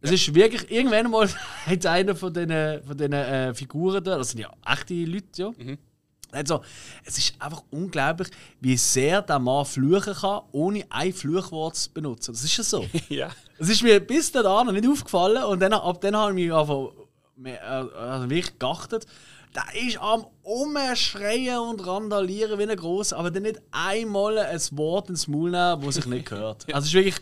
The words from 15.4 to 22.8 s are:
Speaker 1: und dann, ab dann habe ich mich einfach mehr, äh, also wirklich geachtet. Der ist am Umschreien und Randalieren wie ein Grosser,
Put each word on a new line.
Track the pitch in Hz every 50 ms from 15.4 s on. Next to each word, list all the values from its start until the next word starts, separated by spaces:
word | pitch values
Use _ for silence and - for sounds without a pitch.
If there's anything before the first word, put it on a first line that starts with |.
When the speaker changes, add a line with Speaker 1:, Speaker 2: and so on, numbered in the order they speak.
| -
Speaker 1:
und | 208 196 185
dann, | 190 190 214
ab | 202 - 175 180 165
dann | - 196 208
habe | 214 214 208
ich | 196 185 175
mich | 170 165
einfach | 160 151 147 147 135 135 - - - 107 _ _ _ _ _ _
mehr, | - 127 131 123 107 82
äh, | 107 131 131 131 - 65 78
also | 113 123 131 131 127 123
wirklich | 139 170 175 - - -
geachtet. | 127 127 160 - - - - 220 - _ - - - - - - - _ _
Der | - - - - 214 240
ist | 247 226 196
am | - 208 220 226 214 - _ _ _
Umschreien | - 214 247 277 302 294 294 277 262 247 233 - - - 202 202 208 220 247 262 254 247 240
und | 233 233 226 208 185
Randalieren | 180 185 202 220 208 208 202 196 185 190 208 220 214 214 202
wie | 208
ein | 208 220
Grosser, | 190